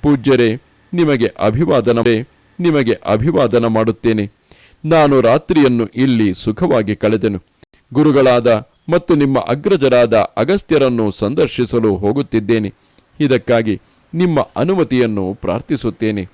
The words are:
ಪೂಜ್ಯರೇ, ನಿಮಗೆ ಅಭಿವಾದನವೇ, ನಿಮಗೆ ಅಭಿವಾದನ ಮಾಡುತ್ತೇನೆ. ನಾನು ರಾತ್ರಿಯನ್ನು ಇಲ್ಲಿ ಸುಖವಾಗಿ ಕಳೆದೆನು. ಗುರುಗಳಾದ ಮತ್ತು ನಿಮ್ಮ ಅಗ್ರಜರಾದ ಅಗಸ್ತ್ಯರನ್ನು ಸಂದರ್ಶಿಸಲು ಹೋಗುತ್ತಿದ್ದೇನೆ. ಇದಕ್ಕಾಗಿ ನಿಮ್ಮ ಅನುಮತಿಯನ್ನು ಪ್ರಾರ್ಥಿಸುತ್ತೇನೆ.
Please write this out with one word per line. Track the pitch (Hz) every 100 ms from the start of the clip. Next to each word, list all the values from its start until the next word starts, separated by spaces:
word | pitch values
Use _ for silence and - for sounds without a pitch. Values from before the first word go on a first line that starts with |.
ಪೂಜ್ಯರೇ, | 147 143 117 131 117 117 _ _ _
ನಿಮಗೆ | 175 160 135 110
ಅಭಿವಾದನವೇ, | - 104 110 165 139 117 117 117 113 123 _ _ -
ನಿಮಗೆ | 175 151 117 110 -
ಅಭಿವಾದನ | 107 139 160 123 120 117
ಮಾಡುತ್ತೇನೆ. | 110 110 107 117 110 104 _ _ - _ _ 156
ನಾನು | 165 147 135
ರಾತ್ರಿಯನ್ನು | 113 135 - 156 135 120 110
ಇಲ್ಲಿ | - 131 117 107
ಸುಖವಾಗಿ | 90 - 107 175 127 104 104
ಕಳೆದೆನು. | 107 110 107 98 _ _ _ _ _
ಗುರುಗಳಾದ | 123 151 139 131 123 117 107 120 _ -
ಮತ್ತು | 165 -
ನಿಮ್ಮ | 156 139 131
ಅಗ್ರಜರಾದ | - 131 175 185 135 123 120
ಅಗಸ್ತ್ಯರನ್ನು | 107 - - 123 196 - 151 135 120 107
ಸಂದರ್ಶಿಸಲು | - 107 143 151 - 120 120 110
ಹೋಗುತ್ತಿದ್ದೇನೆ. | 95 101 135 143 113 104 113 104 - _ _ _ _
ಇದಕ್ಕಾಗಿ | 147 123 - 117 110 95 _ _ _
ನಿಮ್ಮ | 165 180 151 - -
ಅನುಮತಿಯನ್ನು | 147 190 156 127 117 104 92
ಪ್ರಾರ್ಥಿಸುತ್ತೇನೆ. | 104 - 95 - 143 113 - 110 104 92